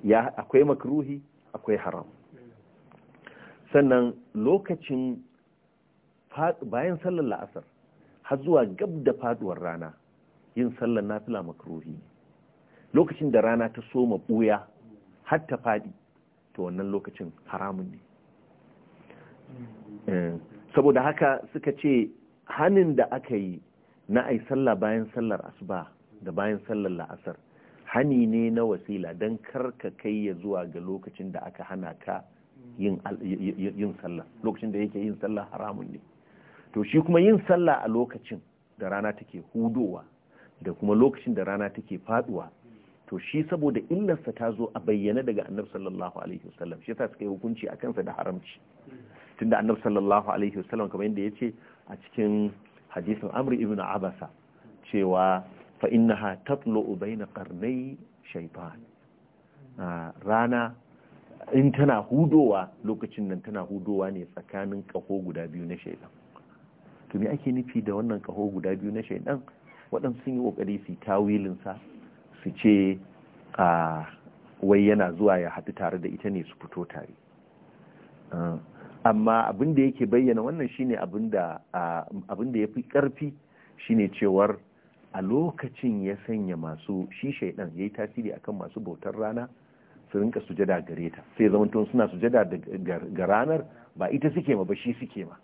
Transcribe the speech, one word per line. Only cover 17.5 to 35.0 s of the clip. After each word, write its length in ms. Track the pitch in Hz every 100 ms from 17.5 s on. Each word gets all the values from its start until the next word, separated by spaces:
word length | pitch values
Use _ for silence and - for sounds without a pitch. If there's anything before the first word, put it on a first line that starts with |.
| 98 98 95 92
ne. 80 | - _ _ _ _ _ _ _ - _ - - - - - - 127 117 110 107 104
Eh, 300 | - 92 85 82 - - -
saboda 280 | - 143 127
haka 400 | 135 151 143 135 -
suka 200 | 156 151
ce 360 | 139 147 127 107 - _ _ -
hanin 460 | - 165 196 170
da 100 | 131 113
aka 240 | 123 - 113
yi 240 | 95 85 - _ _ _ -
na 140 | 113
ai 160 | 123 117 110
sallah 260 | 131 135 98
bayan 300 | 107 113 110
sallar 260 | 120 113 98
asuba 440 | - - 95 92 80 _ _ -
da 80 | 95
bayan 260 | 85 101 104 101
sallar 240 | 107 98
la'asar, 460 | 87 80 85 - 82 _ _ - -
hani 420 | - 123 143 127 113
ne 240 | 113 117
na 120 | 113
wasila 500 | 113 92 - 101 85
don 240 | 87 107 113
kar 340 | - 131 127 123
ka 120 | -
kai 360 | - 107 107 104
ya 80 |
zuwa 320 | 85 101 95 87
ga 140 | 82
lokacin 500 | 90 95 - - 95
da 80 | 87
aka 200 | - -
hana 300 | - 92 85
ka 280 | - - 95 - _ _ - 123 120
yin 200 | 101 95
al-, 140 | 98 101
y-, 140 | 95 92
y-, 160 | 95 95
y-, 180 | 98 98
yin 180 | 101 87
sallah. 240 | 85 85 80 -
Lokacin 300 | 113 - 110
da 60 | 101
yake 180 | 104
yin 180 | 101